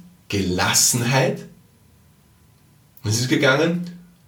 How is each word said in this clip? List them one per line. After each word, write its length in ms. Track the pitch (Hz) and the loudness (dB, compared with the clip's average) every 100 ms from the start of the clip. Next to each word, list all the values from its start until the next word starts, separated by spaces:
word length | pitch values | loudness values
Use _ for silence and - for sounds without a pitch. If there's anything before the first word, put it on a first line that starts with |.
| - _ - | -20 _ -6
Gelassenheit, 1160 | 101 90 90 107 - - 120 120 135 131 - - - _ _ _ _ _ _ _ _ _ _ _ _ _ - | -4 -2 -2 0 2 2 0 0 2 2 -2 -10 -20 _ _ _ _ _ _ _ _ _ _ _ _ _ -10
es 180 | 107 120 | -4 -2
ist 80 | 127 | 0
gegangen 600 | 156 139 143 170 175 - - - _ | 2 4 4 2 0 -6 -14 -20 _